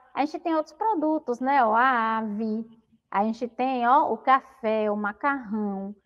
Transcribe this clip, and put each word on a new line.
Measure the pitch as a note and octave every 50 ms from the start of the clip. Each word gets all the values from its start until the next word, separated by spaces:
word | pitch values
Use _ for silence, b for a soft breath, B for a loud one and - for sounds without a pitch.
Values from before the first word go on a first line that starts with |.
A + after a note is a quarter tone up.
| _ _ -
a | - C4+
gente | D4+ - D#4+
tem | - E4+ E4
outros | D#4 D4+ - -
produtos, | - G#4 A4 A4 E4 C#4+ D#4 D#4 D#4 D4+ - A#3+ A#3
né? | B3+ C4 C#4 C#4+ A#3+
Ó, | A3 G#3+
a | A3+ B3 C4+ B3+ A#3 A3 A3+ A3 A3
ave, | A3 A3 G3+ G#3 A3+ A3 G#3+ A3+ A3 - - - _ _ _ _ _ _
a | - G3 G#3
gente | A3 A3+ A3+ B3+ A#3
tem, | - - B3 C4 C4 B3 A#3 A#3
ó, | B3+ D4 D#4+ -
o | A3 A3
café, | - - C4 C4 - - - - - A3 A3 A3 G#3+ G#3+
o | G#3 G#3
macarrão, | G#3 G3+ G#3 G#3 - C#4+ C#4 C#4 A#3+ G3+ G#3+ G#3+ G#3 G3+ G3 F#3+ G3 G3 G#3 - _